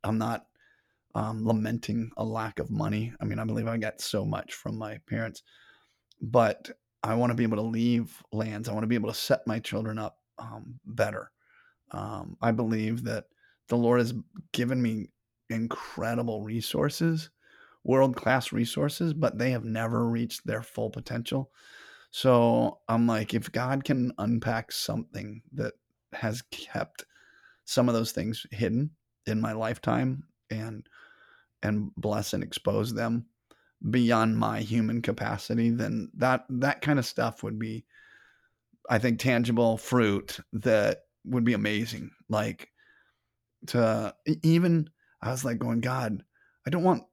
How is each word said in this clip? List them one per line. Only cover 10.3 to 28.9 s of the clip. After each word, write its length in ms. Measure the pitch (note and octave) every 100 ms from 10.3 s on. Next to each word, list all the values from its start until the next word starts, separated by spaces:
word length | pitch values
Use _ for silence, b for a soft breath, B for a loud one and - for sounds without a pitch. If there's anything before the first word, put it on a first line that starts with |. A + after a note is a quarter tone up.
| -
um, 400 | A#2 A2 - A#2+
better. 460 | - A2+ G#2+ G#2+ G#2+ _ b b b b _
Um, 460 | - G2+ G#2+ F2 -
I 80 | A#2
believe 520 | A2+ A2+ A2 G#2+ A#2
that 240 | A#2+ A2 - b b b _
the 80 | A#2+
Lord 220 | A#2 B2
has 120 | A#2 C3 - - -
given 300 | - A#2+ B2+
me 260 | A#2+ A2 - _ _ _ _
incredible 920 | A2+ A#2 - - - A2+ A#2 A#2 G#2+
resources, 880 | G#2+ A2+ A2+ - D3 - E3 E3 D#3 _ b b b b
world-class 680 | - C3 C3+ B2 - B2+ A#2+
resources, 600 | - A#2 - C#3+ - E3+
but 240 | D3+ D3+ G2
they 140 | B2
have 140 | B2
never 440 | A2 A2 A2+ A#2 A#2
reached 380 | A#2 A#2 - -
their 160 | A2
full 260 | A2+ - A2
potential. 640 | A#2+ - A#2+ A#2 C3+ C3+ B B B B B B
So 680 | - C3+ B2 A#2 A#2 A#2 - -
I'm 180 | A2+ A#2
like, 280 | A2 A2
if 180 | A#2 -
God 320 | - B2+ C#3
can 280 | C3+ C3 B2 -
unpack 540 | G#2 A#2 A2+ A2+ -
something 680 | - - - A#2 - G2+ A2 _
that 220 | C3+ A2 - _ _ _
has 280 | - A2+ A2+ -
kept 540 | - - - - - - b b b b b
some 240 | - - B2
of 60 |
those 180 | A#2 A2+
things 340 | - G2+ A2+ -
hidden 400 | G2+ A2 A2+ D3+